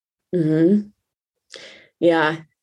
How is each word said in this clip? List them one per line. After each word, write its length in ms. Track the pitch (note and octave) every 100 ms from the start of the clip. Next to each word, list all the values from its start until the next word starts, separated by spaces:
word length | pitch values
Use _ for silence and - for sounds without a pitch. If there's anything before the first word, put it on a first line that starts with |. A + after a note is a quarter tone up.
| _ _ _
Mm-hmm. 540 | F3+ D#3 D#3 E3 G#3 G#3 _ _ _ _ _ _ - - - _ _
Yeah. 380 | E3 E3 D#3 D#3 - _